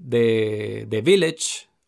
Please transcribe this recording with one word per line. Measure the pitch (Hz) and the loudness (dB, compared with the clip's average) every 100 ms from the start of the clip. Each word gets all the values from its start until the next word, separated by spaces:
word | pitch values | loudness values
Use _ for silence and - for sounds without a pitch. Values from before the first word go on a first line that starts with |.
| 131 | -2
The, | 120 117 113 110 107 104 107 110 | 2 2 2 0 -4 -6 -8 -6
The... | 110 | -2
Village, | 127 196 165 160 - - - _ | 2 4 2 -2 -8 -8 -14 _